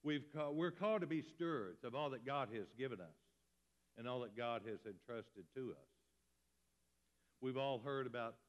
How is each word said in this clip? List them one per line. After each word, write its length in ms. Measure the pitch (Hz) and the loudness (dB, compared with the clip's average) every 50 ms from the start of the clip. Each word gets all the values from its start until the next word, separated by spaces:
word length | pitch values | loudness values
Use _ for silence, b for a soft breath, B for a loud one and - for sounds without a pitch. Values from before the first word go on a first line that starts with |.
| - | 2
We've 200 | 147 151 143 143 - - | 2 2 2 0 -2 -2
ca-, 160 | 156 151 147 | -2 0 2
we're 200 | 147 156 170 175 | 2 4 2 2
called 300 | 170 175 190 214 220 214 | 2 2 2 4 4 4
to 80 | 175 143 | 4 2
be 140 | 160 156 | 2 0
stewards 600 | 143 156 - - 170 170 160 131 104 92 85 - | 0 -2 -4 -2 0 2 2 2 0 -2 -4 -6
of 140 | - 120 113 | -6 -2 0
all 140 | 139 151 143 | 0 0 0
that 140 | 135 120 117 | -2 -2 -2
God 240 | 135 139 143 131 104 113 | 0 2 2 2 0 0
has 120 | 113 98 - - 113 | -4 -4 -4 -4 -4
given 220 | 131 135 120 92 | -2 -2 -2 -4
us 160 | 90 80 - - _ _ _ _ _ _ _ _ _ _ _ _ _ _ _ 117 | -6 -12 -14 -20 _ _ _ _ _ _ _ _ _ _ _ _ _ _ _ -6
and 80 | 117 123 | -4 -2
all 120 | 123 127 | -2 -2
that 160 | 123 107 101 | -2 -4 -2
God 260 | 117 120 117 117 110 98 | 0 0 2 0 0 0
has 140 | 113 107 - - | -4 -6 -4 -6
entrusted 580 | 110 98 101 - - 120 113 107 - _ 101 90 - _ | -8 -10 -8 -8 -6 -6 -6 -6 -8 _ -16 -16 -10 _
to 140 | 131 131 117 | -4 -4 -4
us. 160 | 80 69 67 _ _ _ _ _ _ _ _ _ _ _ _ _ _ _ _ _ _ _ _ _ _ _ _ b b b b b b b | -4 -6 -12 _ _ _ _ _ _ _ _ _ _ _ _ _ _ _ _ _ _ _ _ _ _ _ _ b b b b b b b
We've 140 | 127 131 127 | 0 0 2
all 240 | 131 135 139 135 117 110 | 2 2 2 2 0 0
heard 220 | 143 139 135 131 | 0 2 2 0
about 300 | 123 117 123 117 113 110 - _ | 0 0 0 -2 -2 -4 -8 _